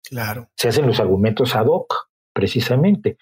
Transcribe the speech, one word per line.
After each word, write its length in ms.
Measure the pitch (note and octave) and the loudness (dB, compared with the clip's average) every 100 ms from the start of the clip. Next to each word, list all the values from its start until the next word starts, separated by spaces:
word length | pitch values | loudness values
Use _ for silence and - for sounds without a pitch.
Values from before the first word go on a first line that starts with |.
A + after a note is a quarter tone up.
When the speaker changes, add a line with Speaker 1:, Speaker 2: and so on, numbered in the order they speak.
| - | -14
Speaker 1:
Claro. 400 | B2 A2 A#2+ - - | -8 -8 -10 -12 -4
Speaker 2:
Se 120 | A#2+ | 0
hacen 180 | D3 C3+ | 2 2
los 140 | A#2 | 2
argumentos 560 | F#2+ F#2+ A2 G#2+ B2+ A2 | 2 2 2 0 0 0
ad 100 | A#2 | 2
hoc, 420 | F3+ - - - _ _ | 0 -2 -8 -8 _ _
precisamente. 840 | - G2 B2+ A#2+ B2+ F#3 G#3 - - | -4 -2 -2 0 2 2 2 -2 -6